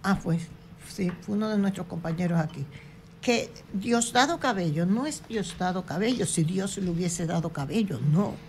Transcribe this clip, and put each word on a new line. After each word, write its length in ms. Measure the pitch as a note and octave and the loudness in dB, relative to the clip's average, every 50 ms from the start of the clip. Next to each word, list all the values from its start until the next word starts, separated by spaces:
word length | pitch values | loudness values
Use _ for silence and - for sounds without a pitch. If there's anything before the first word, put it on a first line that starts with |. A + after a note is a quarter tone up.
Ah, 140 | - G3 G3 | 4 2 2
fue, 220 | - - F3+ E3 E3+ - - - - - - - - - - | 2 2 0 0 0 0 -6 -14 -18 -18 -20 -20 -20 -18 -14
sí, 220 | - - F#3+ F3 F3 - | -6 -2 -2 -2 -2 -4
fue 140 | - - G#3 | -6 -2 -2
uno 120 | G3+ G#3+ G#3+ | 0 0 2
de 100 | G#3+ G3+ | 2 2
nuestros 280 | G3 G3 F#3+ F#3 F3 | 2 2 0 -2 -6
compañeros 520 | E3+ F3+ E3+ - D#3+ E3 D#3+ F3+ F3 E3+ E3 | -6 -6 -6 -4 -4 -2 0 2 2 4 2
aquí. 240 | D#3 D#3 - C3 C#3 - - - - - - - - - - - | 2 0 -2 -8 -8 -8 -10 -16 -18 -18 -20 -20 -20 -20 -20 -4
Que 320 | - - A#3 A3+ - - - - - - | 0 2 2 2 2 -4 -10 -18 -16 -8
Diosdado 680 | - G3 G3 A#3 A#3 A#3 A#3 - - B3 C4 C#4+ E4+ D#4+ | -6 -4 0 2 2 2 2 4 4 4 4 4 4 0
Cabello 440 | - C4+ A3 F#3+ F3+ E3 D3 D#3+ E3+ | 2 0 2 2 2 2 2 2 2
no 220 | F3+ G3 A#3 C4+ | 2 2 2 0
es 160 | D#4 D4 - - - | -2 -6 -8 -10 -6
Diosdado 580 | A3+ A3 F#3+ - - - F#3 F3+ F3+ F#3+ F3+ | -4 -4 -4 -4 -4 -2 -2 -2 -2 -2 -4
Cabello, 400 | - D3 E3+ G#3 A#3 B3+ A#3 - | -4 -2 0 2 2 2 2 0
si 160 | - - - | 0 2 2
Dios 340 | D#3+ D#3 F#3 F#3+ F#3+ G3+ - G3+ | 2 2 2 0 -2 -2 -4 -2
le 120 | G3 F3+ | -2 -2
hubiese 340 | E3+ E3 F3+ F3 E3+ - F3 | 0 0 0 -2 -2 -2 -2
dado 240 | D#3+ F3 E3+ E3 E3+ | 0 0 0 -2 -2
cabello, 500 | D#3+ D3+ C#3 C3+ D3 A3+ A3 F#3+ - A2+ | -4 -4 -6 -2 0 0 0 0 0 0
no. 340 | B2+ D3 D3 F3 G3+ G#3 G3+ - - | 2 4 4 4 4 2 -2 -8 -14